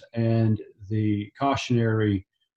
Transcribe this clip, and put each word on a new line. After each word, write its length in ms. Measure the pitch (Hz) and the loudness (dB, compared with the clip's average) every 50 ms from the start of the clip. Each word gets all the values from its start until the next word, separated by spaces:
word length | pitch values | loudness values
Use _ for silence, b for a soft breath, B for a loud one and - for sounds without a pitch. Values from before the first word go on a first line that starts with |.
| - - - | -14 -10 -4
and 480 | 117 113 113 113 113 113 110 107 - - - - - 104 95 | -2 0 2 2 2 2 2 2 0 -4 -12 -18 -20 -10 -6
the 420 | 110 110 107 107 104 104 104 101 _ - | -4 -2 0 0 0 -2 -4 -8 _ -4
cautionary, 880 | 139 139 135 120 - - 123 117 117 113 110 110 107 107 101 95 95 _ _ _ _ _ _ | -2 -2 -2 -2 -2 0 0 0 2 2 2 2 2 2 0 0 -2 _ _ _ _ _ _